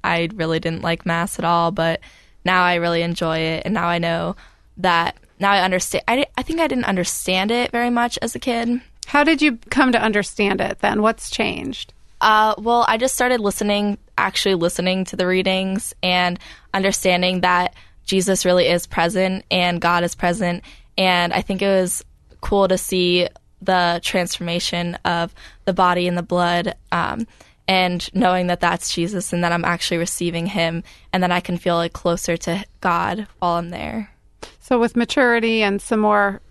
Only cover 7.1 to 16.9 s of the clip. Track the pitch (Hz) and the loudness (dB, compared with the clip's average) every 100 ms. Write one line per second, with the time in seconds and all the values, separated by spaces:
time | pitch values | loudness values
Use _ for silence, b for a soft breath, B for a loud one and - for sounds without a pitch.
7.1 | - - 185 202 240 247 240 240 240 240 | -4 -2 0 0 0 0 -2 0 0 -2
8.1 | - 233 240 254 233 233 240 - - - | -2 -6 -6 -4 -2 -2 -4 -6 -18 -2
9.1 | 285 294 311 294 226 - 262 262 233 214 | 2 4 4 2 0 -2 2 4 4 2
10.1 | 208 - - 202 - - - 202 208 214 | 0 -2 0 0 0 -2 -2 -2 2 0
11.1 | 220 - - 208 - - - - - - | 0 -4 -4 -4 -4 -8 -10 -14 -20 -16
12.1 | - 214 214 214 214 220 240 - 220 262 | 0 4 4 4 2 2 2 2 2 0
13.1 | - 247 247 202 - 208 208 208 202 - | 0 0 2 0 0 0 0 0 -4 -6
14.1 | - 190 - 196 185 170 - 185 185 185 | -2 -2 0 0 2 0 0 0 0 -2
15.1 | 180 180 185 190 190 190 190 - - 185 | -2 0 2 0 0 -2 -4 -6 -6 0
16.1 | 180 180 175 B B B 196 196 | 0 0 -2 B B B -2 0